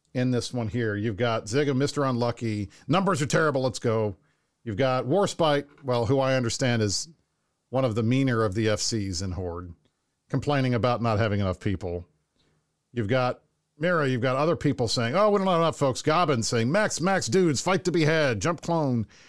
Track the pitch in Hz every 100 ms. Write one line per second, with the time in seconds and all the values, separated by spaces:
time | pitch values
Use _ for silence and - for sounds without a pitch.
0 | _ 127 127 120 - 127 107 120 110 101
1 | 113 95 120 113 101 131 143 131 143 147
2 | 135 120 120 - 113 104 101 - - 175
3 | 190 156 147 165 156 135 127 - 120 110
4 | 104 95 _ _ _ _ 117 95 131 127
5 | 123 185 190 - 156 143 143 - 131 120
6 | 113 139 131 131 117 - 131 117 104 -
7 | 160 - _ _ _ _ _ 127 131 107
8 | 110 131 135 113 107 101 107 104 - 113
9 | 98 90 95 90 90 85 87 - _ _
10 | _ _ _ 135 147 143 127 123 123 117
11 | 120 104 113 101 95 90 107 95 90 87
12 | - _ _ _ _ _ _ _ _ 120
13 | 101 131 123 - _ _ _ - 170 170
14 | 135 127 127 131 160 156 147 - 113 127
15 | 117 170 214 202 190 165 165 - 139 123
16 | 151 160 170 123 104 117 117 196 208 -
17 | 180 185 113 190 170 127 175 190 180 165
18 | 151 160 143 107 156 170 - 165 143 117
19 | 104 -